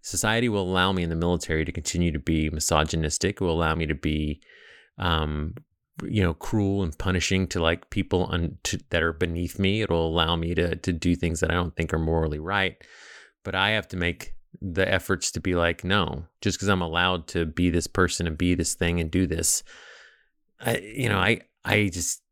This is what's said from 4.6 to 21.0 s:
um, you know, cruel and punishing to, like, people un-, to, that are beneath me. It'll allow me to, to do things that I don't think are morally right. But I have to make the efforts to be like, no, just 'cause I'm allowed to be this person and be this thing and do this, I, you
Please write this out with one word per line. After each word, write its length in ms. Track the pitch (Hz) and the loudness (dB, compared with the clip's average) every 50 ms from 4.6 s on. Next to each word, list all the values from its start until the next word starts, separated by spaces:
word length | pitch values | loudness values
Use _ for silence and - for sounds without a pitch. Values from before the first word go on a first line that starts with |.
| - - - - _ _ _ - | -20 -20 -20 -20 _ _ _ -4
um, 560 | - 90 82 78 78 76 76 76 76 80 80 - - _ _ _ _ _ _ - - | -2 0 0 2 0 -2 -2 -4 -4 -6 -8 -12 -18 _ _ _ _ _ _ -10 -8
you 180 | - 120 107 | -2 0 2
know, 120 | 95 85 80 | 2 2 0
cruel 500 | _ - - - 110 101 98 98 101 98 | _ -6 -2 0 0 2 2 2 0 0
and 120 | 82 78 | -2 -4
punishing 520 | _ - 92 92 90 - - 95 95 95 85 | _ -2 -2 0 0 0 0 0 0 0 0
to, 120 | - 90 | 0 0
like, 300 | 82 82 85 87 - _ | 2 2 0 0 -4 _
people 380 | - 104 - - - 90 90 - | -4 -4 -2 0 0 0 0 0
un-, 280 | - 85 85 87 - - | 0 -2 -2 -2 -4 -6
to, 160 | _ - - - - _ | _ -6 -6 -6 -6 _
that 120 | - 85 | 0 0
are 100 | 80 82 | 0 0
beneath 460 | 80 78 90 85 82 85 87 82 - - | 0 -2 -4 -4 -2 -4 -4 -6 -2 0
me. 240 | 95 95 101 110 | 0 2 2 0
It'll 240 | 110 - 82 82 82 | 0 0 0 0 0
allow 300 | 80 80 85 80 80 87 | 2 2 0 2 2 0
me 180 | 85 82 85 87 | 0 0 -2 0
to, 220 | 80 85 85 80 | 0 0 0 -2
to 160 | 78 - - | -2 -2 -4
do 240 | 85 82 - 90 87 | -2 0 2 0 2
things 240 | 87 - 85 82 80 | 2 0 -2 0 0
that 100 | 80 82 | 0 0
I 40 | 82 | 0
don't 200 | 90 87 85 - | 0 0 -2 -2
think 180 | - 85 80 | -4 -4 -2
are 60 | - 80 | -2 -2
morally 400 | 82 80 82 82 80 78 76 76 | 0 0 0 0 0 0 -4 -6
right. 380 | 78 87 101 101 95 92 - _ - - - - - - - - - - _ _ _ | -6 -2 0 0 0 -2 -4 _ -20 -20 -20 -20 -20 -20 -20 -20 -20 -20 _ _ _
But 100 | 104 95 | -6 -2
I 160 | 92 98 104 | 0 2 2
have 180 | 110 107 101 _ | 2 0 -2 _
to 80 | - | -4
make 380 | 92 87 87 82 - - - - - - _ - - | -2 0 0 -2 -2 -8 -10 -10 -12 -12 _ -18 -10
the 260 | - 95 82 95 92 92 | -8 -4 0 2 2 2
efforts 380 | 95 92 - - 95 87 - - | 2 0 2 0 -2 0 0 -4
to 100 | - - | -6 -4
be 140 | - 95 90 | -2 0 0
like, 300 | 85 85 85 85 - - | 2 2 2 0 -2 0
no, 420 | 90 95 104 87 - - 73 82 - _ _ | 0 2 2 2 0 -4 -8 -10 -14 _ _
just 160 | - 104 95 - | -2 -2 -2 0
'cause 100 | - 101 | 0 0
I'm 140 | 98 92 | 2 2
allowed 460 | 87 82 80 87 90 92 92 87 78 - | 0 0 0 2 2 2 2 0 -4 -4
to 180 | - 87 82 | -2 -2 -2
be 240 | 80 76 - 87 87 | -2 0 2 2 2
this 160 | 82 85 - | 2 2 -2
person 400 | - - - 92 85 - - 85 | 0 2 2 2 2 2 -2 -2
and 100 | 85 78 | -4 -2
be 180 | 76 90 87 90 | 0 2 2 2
this 200 | 87 82 - - | 2 0 -2 -2
thing 240 | - 87 85 87 87 | -2 0 0 0 0
and 100 | 82 80 | -2 0
do 160 | - 92 95 | 2 0 2
this, 360 | 85 87 82 85 - - - - - - - - - - - - - _ _ _ _ _ _ _ _ _ _ | 2 0 -2 0 0 0 -2 -4 -10 -20 -20 -20 -20 -20 -20 -20 -20 _ _ _ _ _ _ _ _ _ _
I, 160 | - 117 117 - | -4 -2 -2 -2
you 300 | 92 104 110 131 | -4 -8 -6 -2